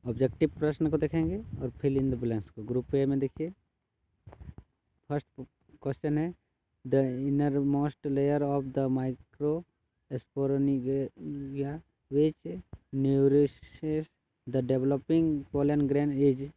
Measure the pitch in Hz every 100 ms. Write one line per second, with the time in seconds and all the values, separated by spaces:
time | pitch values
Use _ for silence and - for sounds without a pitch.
0 | - 117 131 - 156 - 151 147 156 156
1 | 151 165 160 196 226 - 135 - 143 135
2 | 135 123 120 113 101 - 107 123 123 139
3 | 135 139 135 - 160 190 _ _ _ _
4 | _ _ - - - - - _ _ _
5 | _ 143 - - 131 _ _ - 139 139
6 | 156 151 165 175 _ _ _ _ 131 135
7 | 135 127 139 143 147 139 139 139 147 -
8 | 151 139 143 147 143 143 135 135 135 131
9 | 131 123 - _ 147 160 175 _ _ _
10 | _ 131 _ - 139 139 139 139 123 139
11 | 135 - 160 143 139 139 139 156 - _
12 | _ 139 156 - 170 180 - - _ 135
13 | 135 139 139 143 143 - - - 156 156
14 | 156 _ _ _ - 131 127 131 135 139
15 | - 165 160 147 139 143 143 147 139 139
16 | 147 135 139 131 139